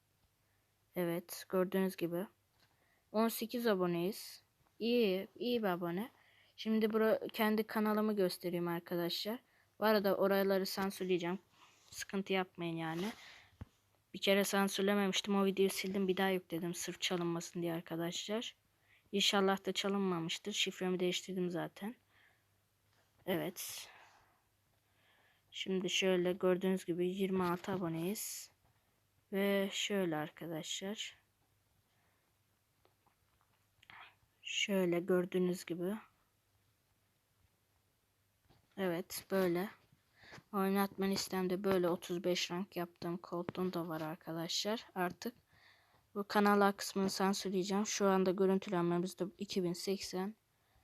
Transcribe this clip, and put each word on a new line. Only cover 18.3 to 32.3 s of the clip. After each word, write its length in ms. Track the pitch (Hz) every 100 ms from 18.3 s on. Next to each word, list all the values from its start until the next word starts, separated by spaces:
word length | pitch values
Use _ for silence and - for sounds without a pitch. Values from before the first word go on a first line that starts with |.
| 214 247 - _ _ _ _ _
İnşallah 540 | 202 196 208 190 190 -
da 60 |
çalınmamıştır. 840 | 190 202 196 190 175 165 - -
Şifremi 460 | 208 - - 185 185
değiştirdim 520 | 180 175 - 185 180
zaten. 440 | 175 - - 202 247 _ _ _ _ _ _ _ _ _ _ _ _ -
Evet. 640 | 180 156 - - - - - - - _ _ _ _ _ _ _ _ _ _ _ _ _
Şimdi 380 | - - 190 208
şöyle 440 | - 196 185 175
gördüğünüz 520 | 185 185 180 190 190 -
gibi 220 | 170 180
yirmi 360 | 190 190 190
altı 280 | 180 175 -
aboneyiz. 800 | 190 170 165 175 220 - - - _ _ _ _ _ _ _ _
Ve 380 | 196 202 196 196
şöyle 440 | - - 202 185 151
arkadaşlar. 1040 | 151 - 165 165 175 - 196 220 - - _ _ _ _ _ _ _ _ _ _ _